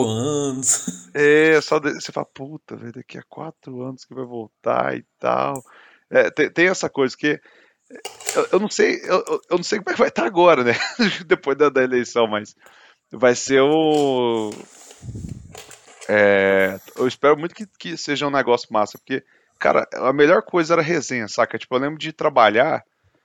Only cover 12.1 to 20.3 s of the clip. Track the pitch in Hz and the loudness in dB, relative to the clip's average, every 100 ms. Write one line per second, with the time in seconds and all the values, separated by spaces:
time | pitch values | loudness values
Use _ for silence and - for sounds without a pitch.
12.1 | 120 113 107 107 _ - _ _ _ _ | 0 0 0 -6 _ -20 _ _ _ _
13.1 | 120 123 120 - 135 139 160 156 151 143 | 2 2 2 2 4 4 4 2 2 2
14.1 | 127 120 113 107 107 - - - - - | 2 0 0 -4 -8 -18 -20 -20 -20 -16
15.1 | - - - - - - - _ - - | -14 -14 -14 -18 -20 -20 -20 _ -20 -2
16.1 | 104 101 98 98 98 95 95 - - 127 | 4 4 4 4 2 2 -2 -14 -4 -4
17.1 | - 139 147 170 - 208 _ 180 160 - | 0 2 2 0 -10 -20 _ -14 -10 -6
18.1 | 139 143 139 120 120 - 110 104 - - | -4 -2 -2 2 0 0 -2 -2 -6 -8
19.1 | 131 _ _ _ - - - - - 117 | -8 _ _ _ -2 2 2 0 -4 -2
20.1 | 143 147 | 4 4